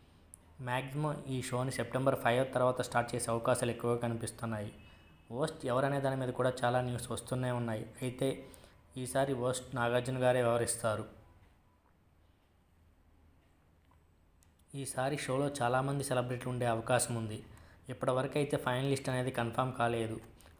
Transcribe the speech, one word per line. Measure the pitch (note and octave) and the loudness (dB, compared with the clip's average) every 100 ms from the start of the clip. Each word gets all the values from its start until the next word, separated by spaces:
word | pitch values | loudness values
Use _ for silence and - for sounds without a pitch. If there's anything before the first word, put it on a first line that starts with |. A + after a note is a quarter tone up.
| - - - - - - | -20 -20 -20 -20 -20 -12
మ్యాక్సిమం | B2+ B2+ C3+ C#3+ D3+ - C3+ | -2 -2 -2 -2 -2 -4 -4
ఈ | C3 | -4
షోని | - B2 C3 | -2 -2 -2
సెప్టెంబర్ | - A#2 B2+ C3+ B2+ | -2 -2 2 2 4
ఫైవ్ | A#2+ B2 C3 | 4 4 2
తర్వాత | B2+ B2+ B2+ | 4 2 2
స్టార్ట్ | B2 A#2+ A#2+ | 0 2 2
చేసే | B2 A#2+ | -2 0
అవకాశాలు | A#2 B2 B2 A#2+ | 0 2 2 2
ఎక్కువగా | A2+ A#2+ A#2+ | 0 0 0
కనిపిస్తున్నాయి. | A#2+ A#2 A#2 - A2+ A2 G#2 - - - - - - | 0 -2 -4 -6 -6 -4 -6 -10 -20 -20 -20 -20 -10
హోస్ట్ | A#2+ D#3 - C3 | -4 -4 -4 0
ఎవరనే | B2 C#3 C#3 | 2 2 2
దాని | C3+ C3+ | 0 0
మీద | B2+ | -2
కూడా | B2+ B2+ B2+ | 0 0 2
చాలా | A#2+ B2+ | 2 2
న్యూస్ | B2 A#2+ - | 0 -4 -4
వస్తూనే | A2+ - B2+ B2+ | -8 -4 -2 0
ఉన్నాయి. | B2 A#2 A2 - - | -2 -2 -4 -6 -6
అయితే | C3 B2 C3+ - - - - - - C3 | -6 -2 -2 -2 -8 -18 -20 -20 -16 -10
ఈసారి | B2+ C3+ C#3 | -2 0 0
హోస్ట్ | B2 B2 B2+ - | 0 0 -2 -4
నాగార్జున | B2 A#2+ B2 B2 B2+ | 0 2 2 0 2
గారే | B2+ B2+ | 4 4
వ్యవహరిస్తారు. | A#2+ A#2 A#2 - A2+ G#2+ A2 - - - - _ _ _ _ _ _ _ _ _ _ _ _ _ _ _ _ _ - _ _ _ _ _ _ _ _ _ _ _ - _ _ | 4 2 2 0 0 -2 -4 -12 -20 -20 -20 _ _ _ _ _ _ _ _ _ _ _ _ _ _ _ _ _ -20 _ _ _ _ _ _ _ _ _ _ _ -20 _ _
ఈసారి | C#3 C3 - C3 D3 | -10 -6 -2 -2 -2
షోలో | - C3 C#3+ C#3+ | 0 0 0 2
చాలామంది | A#2+ B2+ C#3 C#3 | 2 2 2 -2
సెలబ్రిటీలు | - B2+ B2 B2 B2+ | 0 0 0 -4 -4
ఉండే | B2 A#2+ | 0 2
అవకాశం | A2+ - B2 - | 0 2 2 2
ఉంది. | A#2 A2 G#2 - - - - - | -2 -4 -6 -12 -20 -20 -20 -14
ఇప్పటివరకైతే | B2+ C3+ B2+ C3+ C#3+ C#3 C#3+ | -4 0 2 2 0 0 0
ఫైనలిస్ట్ | C3 B2 C#3 C3+ - | 0 0 2 0 0
అనేది | B2+ B2+ | 0 0
కన్ఫర్మ్ | B2 A#2 A2 C3 | 0 -2 0 -2
కాలేదు. | B2+ A#2+ A#2 A2 A2 - - - | 0 0 2 -2 -6 -10 -20 -20